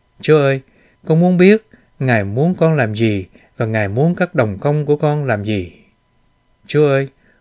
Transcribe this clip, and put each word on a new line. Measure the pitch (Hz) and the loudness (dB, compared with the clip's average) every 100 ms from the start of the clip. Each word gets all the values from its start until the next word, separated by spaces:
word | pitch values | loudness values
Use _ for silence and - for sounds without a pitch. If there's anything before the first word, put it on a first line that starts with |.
| _ _ | _ _
Chúa | - 151 | 0 2
ơi, | 139 135 - _ _ _ - | 2 -2 -8 _ _ _ -2
con | 160 | 2
muốn | 180 175 | 2 4
biết | 185 220 - _ _ _ | 4 4 0 _ _ _
Ngài | 131 113 | -2 0
muốn | 98 113 165 | -2 -2 -2
con | 180 160 156 | 0 0 0
làm | 110 | -2
gì | 104 113 101 92 _ _ - | 0 -2 -2 -6 _ _ -8
và | 113 | -4
Ngài | 110 101 | -2 -2
muốn | 107 160 | 0 0
các | 175 180 | 0 -2
đồng | 151 110 98 | -2 -2 -2
công | 143 151 147 | -2 -2 -2
của | 147 | -2
con | 151 147 | 0 -2
làm | 139 107 | -2 -4
gì. | 104 104 87 - _ _ _ _ _ _ _ _ - | -2 -6 -6 -16 _ _ _ _ _ _ _ _ -4
Chúa | 147 151 | 0 2
ơi, | 135 135 _ _ _ | 2 -2 _ _ _